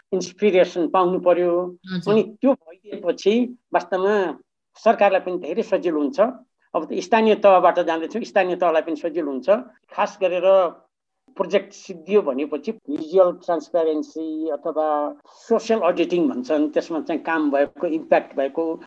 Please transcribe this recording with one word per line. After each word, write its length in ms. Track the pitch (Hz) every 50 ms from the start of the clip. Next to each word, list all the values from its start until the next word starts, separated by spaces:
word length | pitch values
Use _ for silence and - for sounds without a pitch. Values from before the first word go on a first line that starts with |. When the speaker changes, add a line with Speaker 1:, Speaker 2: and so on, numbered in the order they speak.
| _ - -
Speaker 1:
इन्सपिरेसन 760 | 185 180 - - - 208 208 180 185 175 175 - 180 170 -
पाउनु 320 | - 185 180 175 185 170
पर्यो। 580 | 175 180 175 165 180 175 170 175 180 180 180 - - 185 190
Speaker 2:
हजुर। 180 | 180 160 190 208
Speaker 1:
अनि 100 | 220 196
त्यो 300 | 202 220 - - 262 269
भइदिएपछि 1040 | - _ - 175 _ _ - - 202 - 175 160 - - 196 214 240 247 - - - _ - -
वास्तवमा 640 | 175 170 - 202 185 185 196 214 208 190 170 139 - _ _ _ _ _ _ _ - -
सरकारलाई 360 | 214 226 - 208 202 190 185
पनि 180 | 180 185 180 180
धेरै 240 | 180 139 170 226 196
सजिलो 360 | - 196 175 139 180 160 151
हुन्छ। 220 | 147 135 - 175 202 247 254 - - _ _ _ _ _ -
अब 100 | 175 156
त 40 | - -
स्थानीय 420 | 196 180 - 240 220 220 220 208
तहबाट 460 | 208 - 202 190 185 175 175 170 175
जाँदैछौँ, 420 | 175 160 165 165 165 156 - 220 254
स्थानीय 340 | - - 202 190 180 175
तहलाई 260 | 175 180 170 160 160 156
पनि 140 | 165 160
सजिलो 340 | 147 - 170 147 170 160 143
हुन्छ। 200 | 135 127 127 - 202 240 254 - _ _ _ _ -
खास 260 | - 202 - - - 190
गरेर 480 | 180 175 180 170 185 190 190 185 160 - - _ _ _ _ _ _ _ _ _ _
प्रोजेक्ट 420 | - - 190 170 180 202 - - -
सिद्धियो 500 | - - - 185 165 156 170 202 208 180
भनेपछि 500 | 147 127 131 151 143 151 147 151 220 -
भिजुअल 600 | - _ - 143 151 160 151 165 190 185 180 170
ट्रान्सप्यारेन्सी 1160 | 175 - - 175 160 147 - - 170 165 160 156 151 147 - - 160 160 160 156 156 156 160
अथवा 680 | 147 143 - 170 147 156 156 156 151 147 147 147 147 - _ _ - _ - -
सोसियल 320 | 226 208 - - 226 226
अडिटिङ 480 | 180 170 180 175 170 - 175 175 165 139
भन्छन्, 420 | 127 123 127 - 156 147 151 147
त्यसमा 300 | - 160 - - 170 156
चाहिँ 220 | - - 170 147 -
काम 280 | - 165 160 156 147
भएको, 360 | 139 139 143 143 - - -
इम्प्याक्ट 500 | 175 151 160 151 - 180 160 - - -
भएको 380 | 139 135 135 135 - 165 165 160 - -